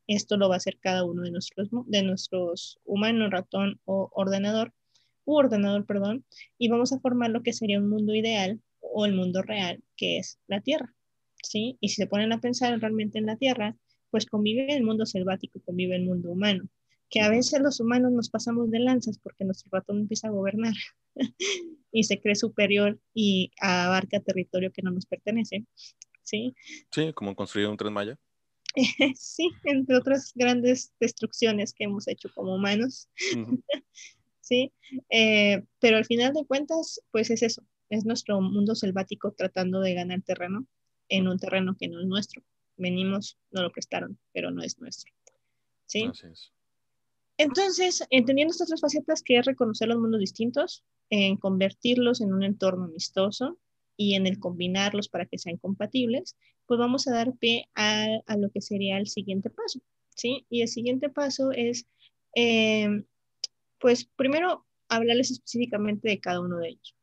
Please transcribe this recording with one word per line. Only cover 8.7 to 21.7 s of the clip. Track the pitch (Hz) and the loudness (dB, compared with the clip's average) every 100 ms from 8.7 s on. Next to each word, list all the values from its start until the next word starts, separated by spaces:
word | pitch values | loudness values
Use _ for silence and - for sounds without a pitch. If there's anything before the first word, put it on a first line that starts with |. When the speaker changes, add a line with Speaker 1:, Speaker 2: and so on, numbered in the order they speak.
| _ | _
Speaker 1:
o | - 214 208 | -6 0 2
el | |
mundo | 190 185 185 | 2 0 -2
real, | 190 208 180 - - - | -2 -2 -4 -6 -12 -4
que | 180 170 | -2 -2
es | - - - | -6 -12 -6
la | 196 | -4
Tierra, | 262 302 247 _ _ _ _ - | 0 -2 -4 _ _ _ _ -16
¿sí? | - 208 233 254 | -6 -4 -4 -4
Y | 202 | -4
si | - | -2
se | 190 | 0
ponen | 202 220 | 0 0
a | 226 | 0
pensar | 247 247 247 233 | -2 0 0 0
realmente | 220 220 214 214 | -2 -2 -2 -2
en | 214 | -4
la | 220 | 0
Tierra, | 262 247 214 220 _ _ - | 0 0 -2 -6 _ _ -4
pues | 220 214 | -2 0
convive | 214 208 226 269 | 0 0 0 0
el | 294 | 2
mundo | 220 220 220 | 2 0 -2
selvático, | 190 185 190 - - | -2 -2 -2 -6 -12
convive | - 180 180 180 | -6 -2 0 0
el | |
mundo | 180 180 170 | 0 -2 -2
humano, | 180 208 190 - _ _ _ - | 0 2 0 -2 _ _ _ -2
que | 220 | 2
a | 214 | 4
Speaker 2:
Ujú. | |
Speaker 1:
veces | 226 247 294 | 4 4 4
los | 277 262 | 2 2
humanos | 226 247 254 | 2 4 4
nos | 240 226 | 2 0
pasamos | 220 233 233 233 | -4 -2 0 0
de | 226 | 2
lanzas | 247 254 220 202 | 4 2 0 -8
porque | - - | -10 -6
nuestro | 196 190 - | -4 -4 -4
ratón | 190 190 202 | -6 -2 -2
empieza | 214 214 220 | -2 -4 -4
a | |
gobernar | 202 196 208 226 202 - _ _ - | -2 -2 0 -2 -2 -8 _ _ -6
<laughs> | 269 - 392 370 339 | -6 -4 -4 -4 -8